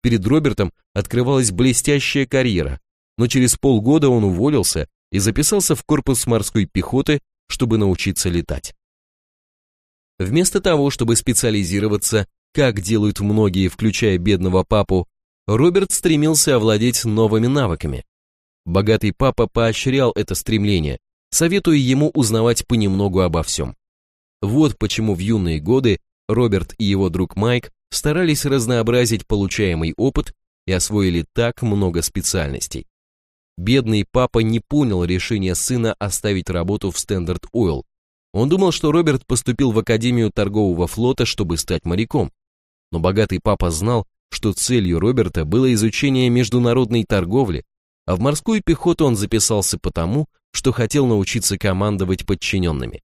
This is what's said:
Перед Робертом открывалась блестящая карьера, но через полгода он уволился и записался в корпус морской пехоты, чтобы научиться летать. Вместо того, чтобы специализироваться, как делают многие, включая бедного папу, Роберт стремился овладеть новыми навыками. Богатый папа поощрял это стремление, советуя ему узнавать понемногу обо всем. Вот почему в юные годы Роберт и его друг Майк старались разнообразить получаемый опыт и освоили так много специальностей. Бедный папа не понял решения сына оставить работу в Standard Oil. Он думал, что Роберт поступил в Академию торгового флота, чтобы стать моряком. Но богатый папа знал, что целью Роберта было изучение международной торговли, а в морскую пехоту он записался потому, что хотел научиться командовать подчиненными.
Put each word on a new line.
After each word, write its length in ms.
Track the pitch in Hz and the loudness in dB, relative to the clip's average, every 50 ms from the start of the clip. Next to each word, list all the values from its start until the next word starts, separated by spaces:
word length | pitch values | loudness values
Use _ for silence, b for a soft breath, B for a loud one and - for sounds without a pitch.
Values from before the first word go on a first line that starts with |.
| - | 0
Перед 240 | 127 117 110 92 | 2 0 2 2
Робертом 460 | 107 135 156 151 143 107 - 101 87 - _ _ _ _ | 2 2 2 2 0 0 0 -2 -4 -4 _ _ _ _
открывалась 580 | 101 98 - - 120 123 123 139 131 127 110 | -6 -6 -2 -2 -2 0 2 2 2 0 0
блестящая 760 | 95 87 127 131 120 - - - 147 143 135 - - 143 135 | 0 2 2 2 2 2 0 0 0 0 0 -2 -2 -2 -2
карьера, 540 | 123 - 131 127 127 104 87 78 67 69 - _ _ _ _ _ _ _ | 0 0 0 0 2 0 0 -2 -4 -6 -10 _ _ _ _ _ _ _
но 100 | - 117 | -2 -2
через 300 | 120 - 135 127 120 - | 0 2 2 2 2 2
полгода 540 | - - 139 131 107 104 120 147 160 147 139 | 0 2 2 2 4 4 4 2 4 4 4
он 140 | 123 117 107 | 4 4 2
уволился 640 | 98 90 85 110 143 151 127 92 - - 82 71 - _ _ _ _ | 2 2 2 0 0 2 0 0 0 -2 -4 -6 -8 _ _ _ _
и 80 | - 98 | -4 -2
записался 560 | 95 110 101 - - - 214 202 185 - 156 | 0 0 0 0 0 0 0 0 0 0 -2
в 100 | - - | -2 0
корпус 420 | - 156 147 - - 135 117 - | -2 -2 0 0 0 -2 -2 0
морской 400 | - 117 113 98 - - 113 98 | 0 0 0 0 -2 -2 -2 -2
пехоты, 540 | - _ 95 90 - - 131 139 - 151 143 _ _ _ _ _ _ | 0 _ -6 -4 -2 -2 -2 0 0 -2 -2 _ _ _ _ _ _
чтобы 300 | - - - 117 113 110 | -6 -4 -2 0 0 2
научиться 500 | 104 98 92 85 - 98 90 - - 92 | 2 0 0 0 -2 -4 -4 -2 -4 -2
летать. 460 | 85 85 80 - 76 69 - - - _ _ _ _ _ _ _ _ _ _ _ _ _ _ _ _ _ _ _ _ _ _ _ _ _ _ _ _ _ | -2 -2 -4 -4 -8 -10 -10 -14 -20 _ _ _ _ _ _ _ _ _ _ _ _ _ _ _ _ _ _ _ _ _ _ _ _ _ _ _ _ _
Вместо 420 | 95 92 117 160 180 190 - 202 | -6 -2 0 0 0 2 0 0
того, 300 | 190 196 170 147 139 143 | 0 2 2 2 2 0
чтобы 260 | - - 123 113 113 | 0 -2 0 0 0
специализироваться, 1080 | 110 - - 120 - - 117 110 104 98 82 92 101 101 107 101 104 - - 113 110 98 - _ _ _ _ _ | 0 0 0 -2 0 0 0 0 0 -2 0 -2 0 0 0 0 0 -2 0 0 0 -2 -2 _ _ _ _ _
как 280 | - 143 127 110 101 | 0 0 2 0 -2
делают 400 | 90 92 113 107 104 104 98 - | -2 0 0 2 2 2 0 0
многие, 480 | 101 101 104 107 110 101 90 92 95 92 | -2 0 2 4 2 2 4 2 0 0
включая 500 | - - 107 110 98 - - 107 95 90 | 0 0 -2 0 0 2 2 2 2 2
бедного 440 | 87 104 104 90 90 92 90 95 92 | 2 2 0 2 2 2 2 0 2
папу, 460 | _ - 107 98 - 95 92 87 - _ _ _ _ _ _ _ | _ 2 0 2 2 0 -2 -2 -4 _ _ _ _ _ _ _
Роберт 440 | - 104 113 143 175 175 196 190 185 - | -2 2 4 4 4 4 2 0 0 -4
стремился 640 | - - 180 160 147 147 156 160 147 - - 139 | -2 0 0 2 2 2 2 2 2 2 2 2
овладеть 480 | 120 107 113 107 104 113 123 123 - - | 2 4 2 2 2 2 0 0 0 -2
новыми 420 | 117 107 107 113 107 107 110 113 | -2 0 2 2 2 2 2 2
навыками. 580 | 123 135 147 131 101 82 76 - 78 67 64 - _ _ _ _ _ _ _ _ _ _ _ _ | 2 0 0 0 -2 -2 -4 -4 -6 -6 -8 -10 _ _ _ _ _ _ _ _ _ _ _ _
Богатый 460 | - 85 95 101 104 110 104 - 104 95 | -2 0 0 2 2 2 2 0 -2 -2
папа 340 | _ 135 131 123 - 117 | _ 0 0 2 0 -2
поощрял 680 | 101 _ 120 117 113 110 - - 135 131 139 131 117 - | 0 _ 0 0 0 0 -2 -2 0 0 2 2 0 0
это 200 | - 104 - 95 | -2 -4 -4 -6
стремление, 640 | - - - 110 107 101 104 101 90 76 73 65 - _ _ _ _ _ _ | -8 -4 -2 0 0 2 2 0 0 0 -2 -6 -8 _ _ _ _ _ _
советуя 460 | - - 165 170 175 202 - 170 160 | -2 0 0 2 2 0 2 4 2
ему 340 | 147 135 123 131 135 147 160 - | 4 4 2 2 2 2 0 2
узнавать 520 | 156 135 104 110 113 110 120 117 - - | 0 0 2 2 2 2 2 0 0 -2
понемногу 540 | _ 123 117 107 98 95 95 101 98 90 92 | _ 0 2 2 2 2 0 0 0 2 2
обо 220 | 92 87 80 82 78 | 2 2 0 -2 -4
всем. 340 | - - - 76 62 58 _ _ _ _ _ _ _ _ _ _ _ _ _ - | -4 -4 -6 -6 -8 -8 _ _ _ _ _ _ _ _ _ _ _ _ _ -4
Вот 340 | 98 110 147 156 147 - _ | 0 2 4 4 2 2 _
почему 360 | 110 101 - - 110 110 98 | -4 -4 -2 -2 -2 -2 -2
в 40 | 85 | -2
юные 420 | 92 101 113 107 92 87 80 78 | 0 0 0 0 2 0 -2 -2
годы 400 | 73 85 123 135 131 117 95 - _ _ _ _ _ - | 0 0 0 2 2 2 0 0 _ _ _ _ _ -2
Роберт 460 | 107 113 123 117 98 95 - - - _ | 0 0 2 2 0 0 -2 -4 -8 _
и 60 | 110 | -2
его 260 | 101 98 95 98 90 | 0 0 2 0 0
друг 260 | 80 90 92 - - | 0 -2 -4 -2 -2
Майк 340 | 95 104 117 123 123 - - _ _ _ _ | -2 0 0 0 -2 -4 -8 _ _ _ _
старались 560 | - - - 147 151 170 185 165 151 139 - | -10 -4 -2 -2 0 0 0 0 0 0 0
разнообразить 800 | 147 131 139 113 113 127 120 113 113 117 123 123 113 113 104 - | 0 0 0 0 0 0 0 2 2 2 2 2 2 0 -4 -4
получаемый 680 | _ 110 101 98 95 - - 107 95 87 80 80 80 78 | _ -2 -2 -2 -2 -2 -2 0 0 0 0 -2 -4 -2
опыт 360 | - 107 135 - - 143 - - _ _ _ _ _ _ | -2 -2 -2 0 -2 -6 -6 -10 _ _ _ _ _ _
и 60 | - 92 | -4 -2
освоили 540 | 90 - - 107 104 98 92 85 85 80 _ _ | -2 -2 0 0 0 2 2 2 0 -4 _ _
так 280 | - 117 117 120 - - | -2 -2 -2 -2 -2 -2
много 400 | 117 104 101 101 92 85 85 80 | -2 0 2 0 0 0 -2 -4
специальностей. 840 | - - 98 - - - 92 78 71 67 - - - - - - _ _ _ _ _ _ _ _ _ _ _ _ _ _ - | -4 -6 -4 -4 -2 -2 -2 -2 -4 -6 -8 -8 -10 -10 -12 -14 _ _ _ _ _ _ _ _ _ _ _ _ _ _ -6
Бедный 480 | 87 101 123 135 127 113 110 104 98 - | -2 2 2 2 2 2 0 0 -2 0
папа 280 | _ 127 127 - - 113 | _ 0 0 0 0 0
не 200 | - 110 113 117 | 0 2 0 -2
понял 440 | - _ 139 147 143 117 101 90 87 | -2 _ 0 0 2 2 0 0 0
решения 500 | 85 92 92 - - 117 104 95 92 90 | 0 0 -2 -2 -2 -4 -2 -2 -2 -2
сына 400 | - - - 127 123 113 110 104 _ | -2 -2 -2 -2 0 0 -2 -2 _
оставить 520 | 101 104 - - - 107 101 95 90 - | -6 -6 -6 -4 -2 -2 -2 -2 -2 -2
работу 400 | 90 87 82 90 101 104 - 98 | -4 -4 -2 -2 -4 -2 -4 -4
в 60 | 85 | -4
Standard 480 | - - - 104 95 87 82 90 82 - - _ | -6 -6 -4 -4 -4 -2 -4 -4 -6 -8 -6 _
Oil. 280 | 117 117 90 78 65 - _ _ _ _ _ _ _ _ _ _ | -2 0 0 -2 -4 -8 _ _ _ _ _ _ _ _ _ _
Он 160 | 92 117 139 | -2 0 2
думал, 240 | 170 190 196 180 160 | 2 2 2 0 0
что 180 | - - 151 | 0 0 0
Роберт 360 | 147 170 170 156 139 131 _ | 2 2 2 2 0 -2 _
поступил 440 | _ 127 - - - 120 - 139 127 | _ -4 -4 -2 -2 -2 0 0 2
в 80 | 107 110 | 2 0
Академию 540 | 110 - 117 110 113 123 123 120 113 104 - | 0 0 0 0 0 0 0 0 0 0 0
торгового 560 | - 104 101 101 107 104 95 87 82 87 85 | -2 -4 -2 0 0 0 0 2 0 -2 -2
флота, 360 | - - 113 123 135 - 123 | -2 -2 0 0 0 0 -2
чтобы 300 | - - - 107 80 85 | -4 -2 -4 -4 -4 -4
стать 280 | 78 - - 90 78 _ | -4 -4 -4 -4 -4 _
моряком. 480 | 85 85 95 117 - - 147 98 - _ _ _ _ _ _ _ _ _ _ _ _ | -2 -2 -2 -2 -2 -2 -2 -2 -2 _ _ _ _ _ _ _ _ _ _ _ _
Но 80 | - 85 | -6 -2
богатый 420 | 80 90 95 104 107 - - 87 | 0 0 2 2 0 0 -2 -4
папа 300 | _ 113 101 - - 87 | _ -2 0 0 0 -2
знал, 360 | 82 78 92 110 123 117 104 _ _ _ _ _ | -2 -2 -2 -2 -2 -2 -4 _ _ _ _ _
что 220 | - - - 110 95 | -14 -4 -4 -2 -2
целью 460 | - - - 127 120 101 90 85 82 | -2 -2 0 0 2 2 2 0 2
Роберта 460 | 82 113 131 - 107 90 - 87 78 | 2 2 2 2 0 0 0 -4 -4
было 280 | 76 85 120 131 131 120 | 0 0 2 2 2 2
изучение 560 | 107 104 113 107 - - 143 131 131 127 123 | 2 2 0 0 0 -2 0 2 2 2 2
международной 720 | 120 123 123 101 123 123 120 120 120 127 131 107 117 117 107 | 2 2 0 2 0 2 2 2 2 2 0 2 0 -2 0
торговли, 600 | - 110 101 90 85 101 131 135 104 85 67 - _ _ _ _ _ _ _ _ | 0 0 -2 0 0 0 0 0 0 -2 -6 -8 _ _ _ _ _ _ _ _
а 100 | - 92 | -4 -2
в 40 | 90 | 0
морскую 400 | 107 135 151 151 - - 226 214 - | 0 0 -2 -2 -2 -2 -2 -2 0
пехоту 420 | - 165 - - 175 165 - 160 | 0 -2 0 2 0 0 2 2
он 100 | 139 117 | 0 2
записался 640 | 101 104 98 - 110 - - 113 104 95 - - 90 | 0 -2 -2 0 0 0 2 0 0 0 -2 -4 -4
потому, 480 | - 90 - - 82 85 107 143 156 - _ _ _ _ _ | -6 -6 -4 -2 -4 -2 -2 -2 -4 -4 _ _ _ _ _
что 200 | - - 135 120 | -2 -2 -2 0
хотел 340 | - 120 107 - 147 139 | 0 -2 0 0 0 2
научиться 500 | 123 113 104 98 - - 117 - - 98 92 | 2 2 0 0 -2 -4 -4 -2 -2 -4 -2
командовать 680 | - 104 92 92 101 104 104 95 98 92 95 90 - | -2 -2 0 0 0 -2 0 -2 0 -2 -2 -4 -2
подчиненными. 760 | - 101 85 - - - 98 90 85 80 67 62 57 50 - _ | -4 -4 -4 -2 -4 -2 0 0 0 -2 -2 -6 -8 -10 -14 _